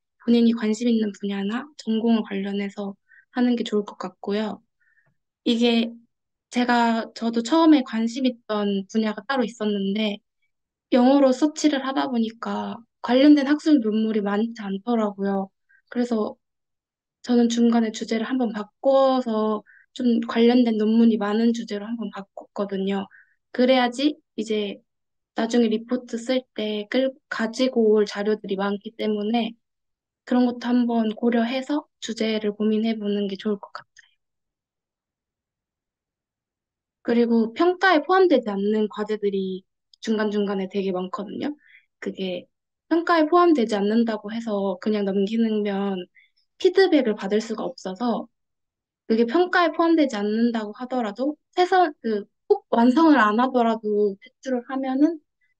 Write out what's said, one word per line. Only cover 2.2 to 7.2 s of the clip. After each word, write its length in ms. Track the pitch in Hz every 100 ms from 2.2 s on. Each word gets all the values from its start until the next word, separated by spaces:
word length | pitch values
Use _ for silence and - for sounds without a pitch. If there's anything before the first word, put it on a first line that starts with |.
관련해서 720 | 202 196 196 202 202 202 202 202 _ _ _
하는 240 | 254 247 233
게 80 |
좋을 200 | 226 208 202
것 120 | -
같고요. 640 | 185 - - 202 214 202 _ _ _ _ _ _ _ _ -
이게 460 | 233 240 233 226 - _ _ _ _ _
제가, 600 | 247 247 240 233 226 220
저도 280 | -